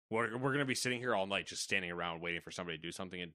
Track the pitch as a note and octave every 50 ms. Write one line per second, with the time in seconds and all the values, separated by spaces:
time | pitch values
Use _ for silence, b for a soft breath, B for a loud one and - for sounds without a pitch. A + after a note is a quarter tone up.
0 | _ - A2 A2+ A#2 G#2+ A#2 B2+ C3 C#3 C3 D3 C#3 C3 A#2+ - - B2+ B2 A#2
1 | B2+ B2 A2 F#2+ F#2+ G2 G2 F#2 E2+ - F2+ - - - G2+ G2 F2+ F2 F2 F2
2 | F2 F2 E2+ E2 E2+ E2+ E2+ E2 - D#2+ - - F2 E2+ D#2+ D#2 E2 E2+ - -
3 | F#2+ F2 F#2 F2+ F2 E2